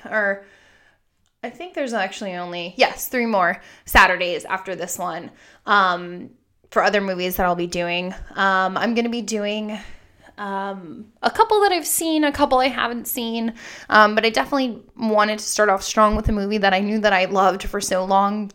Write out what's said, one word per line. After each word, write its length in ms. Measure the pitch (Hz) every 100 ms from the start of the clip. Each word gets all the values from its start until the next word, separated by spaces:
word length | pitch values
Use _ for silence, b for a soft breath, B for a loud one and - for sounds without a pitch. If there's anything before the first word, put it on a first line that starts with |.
| -
or 400 | 214 202 196 b b b b b b _ _ _ _
I 80 | 240
think 240 | 240 359 349
there's 180 | 269
actually 420 | 226 196 - 202 180
only, 380 | 175 175 170 180
yes, 300 | - - -
three 180 | 254 226
more 340 | 208 170 196 B B -
Saturdays 580 | 240 208 180 180 160 -
after 300 | 185 190 175
this 220 | 180 -
one, 320 | 175 165 - - b b -
um, 640 | 202 190 175 175 175 - _ _ _ -
for 120 | 220
other 180 | 185 202
movies 340 | 196 180 180 180
that 100 | 180
I'll 80 |
be 140 | 175 175
doing. 460 | 175 175 175 180 190 -
Um, 440 | - 196 190 185 190
I'm 200 | 208 233
gonna 140 | 233
be 120 | 233
doing, 560 | 208 214 208 214 214 214 B B B B B -
um, 720 | 202 196 196 190 170 - 214 -
a 80 | 233
couple 320 | - 427 427
that 100 | 403
I've 140 | 359 302
seen, 380 | - 330 311
a 80 | 294
couple 260 | 285 285 254
I 100 | 262
haven't 380 | 240 233 240 -
seen, 480 | - 226 226 226 226 B B B
um, 260 | 214 214 220
but 100 | 220
I 60 |
definitely 500 | 226 269 277 262 202 - -
wanted 420 | 226 214 214 214
to 80 | -
start 240 | - 214
off 140 | 190
strong 320 | - - 214 214
with 140 | 214
a 20 |
movie 260 | 214 196 214
that 160 | 196
I 60 | 190
knew 180 | 202 214
that 140 | 208
I 120 | 190 185
loved 380 | 190 190 190
for 160 | - 202
so 260 | 196 185 185
long, 460 | 196 196 214 202